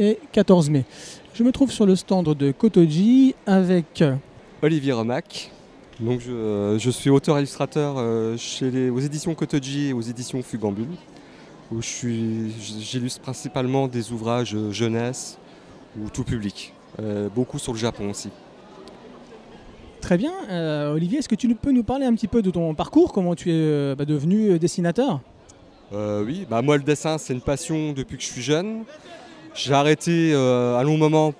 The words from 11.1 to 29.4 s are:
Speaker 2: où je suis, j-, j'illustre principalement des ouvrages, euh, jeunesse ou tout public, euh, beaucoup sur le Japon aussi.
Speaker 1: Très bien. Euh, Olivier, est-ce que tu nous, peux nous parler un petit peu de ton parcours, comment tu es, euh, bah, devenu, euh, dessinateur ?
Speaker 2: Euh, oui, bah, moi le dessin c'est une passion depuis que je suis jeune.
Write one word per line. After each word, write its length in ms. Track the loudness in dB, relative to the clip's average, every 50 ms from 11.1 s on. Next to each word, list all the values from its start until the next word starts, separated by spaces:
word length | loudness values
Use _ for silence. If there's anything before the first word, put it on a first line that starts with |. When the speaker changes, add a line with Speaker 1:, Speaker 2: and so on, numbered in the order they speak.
| -20 -20 -20 -20 -20 -20 -20 -20 -20 -20 -14 -10
Speaker 2:
où 100 | -8 -8
je 60 | -8
suis, 640 | -8 -8 -6 -6 -4 -4 -2 -2 -2 -4 -4 -6 -6 -8 -10
j-, 220 | -12 -12 -10 -10
j'illustre 380 | -10 -8 -6 -6 -4 -6 -8 -10
principalement 640 | -10 -12 -10 -10 -10 -8 -6 -4 -2 0 0 0 -2
des 240 | -2 -4 -6 -6 -6
ouvrages, 460 | -8 -6 -4 -2 -2 -2 -2 -2 -4
euh, 160 | -4 -4 -4
jeunesse 680 | -2 -2 -2 -2 0 -2 -2 -4 -6 -8 -12 -14 -16 -18 -20 -20 -20 -20 -20 -20 -20 -20 -20 -18 -14
ou 140 | -12 -12 -8
tout 140 | -8 -6 -4
public, 500 | -4 -4 -2 -4 -6 -6 -8 -14 -18 -20 -20 -20 -18 -14 -10
euh, 300 | -6 -4 -4 -4 -4 -2
beaucoup 280 | -2 -2 -2 -2 -4 -8
sur 120 | -6 -6
le 60 | -6 -4
Japon 320 | -4 -4 -4 -4 -8 -8
aussi. 200 | -8 -8 -10 -12 -14 -16 -20 -20 -20 -20 -20 -20 -20 -20 -20 -20 -20 -20 -20 -20 -20 -20 -20 -20 -20 -20 -20 -20 -20 -20 -20 -20 -20 -20 -20 -20 -20 -16
Speaker 1:
Très 180 | -2 0 0 0
bien. 140 | 2 -2 -4 -6 -8 -6
Euh, 420 | -6 -4 -4 -2 -2 -2 -2 -2
Olivier, 280 | -2 -2 -2 -2 -2 -4
est-ce 100 | -2 -2
que 40 | -2
tu 140 | 0 0 0
nous, 60 | 0
peux 180 | 0 0 2
nous 100 | 2 2
parler 220 | 2 0 -2 -2 0
un 100 | 0 0
petit 140 | 0 -2 0
peu 140 | 0 0
de 80 | 0 2
ton 240 | 0 0 -2 -2 -2
parcours, 360 | -4 -6 2 4 4 4 6
comment 240 | 4 0 0 0 -2
tu 140 | -2 -2 0
es, 60 | 0
euh, 400 | 2 2 2 2 2 0 -2 -2
bah, 100 | -2 -2
devenu, 460 | -2 0 0 2 2 2 4 4 4
euh, 80 | 4 4
dessinateur ? 640 | 2 0 0 0 -2 0 0 0 0 0 0 -2 -6 -10 -20 -20 -20 -20 -20 -20 -20 -20 -20 -20 -16 -10 -6
Speaker 2:
Euh, 280 | -4 -2 -2 -2 -2
oui, 240 | -2 -2 -4 -6 -4 -2
bah, 100 | 0 2
moi 160 | 2 4 2
le 60 | 2
dessin 340 | 2 0 0 0 0 -2 -4
c'est 160 | -4 -4 -6
une 80 | -6 -4
passion 540 | -2 -4 -4 -4 -4 -4 -4 -2 -2 -4 -4
depuis 240 | -6 -8 -8 -10 -10
que 40 |
je 60 | -10 -10
suis 140 | -8 -6
jeune. 400 | -2 0 0 0 0 -4 -6 -8 -10 -14 -16 -20 -20 -20 -20 -20 -20 -20 -20 -20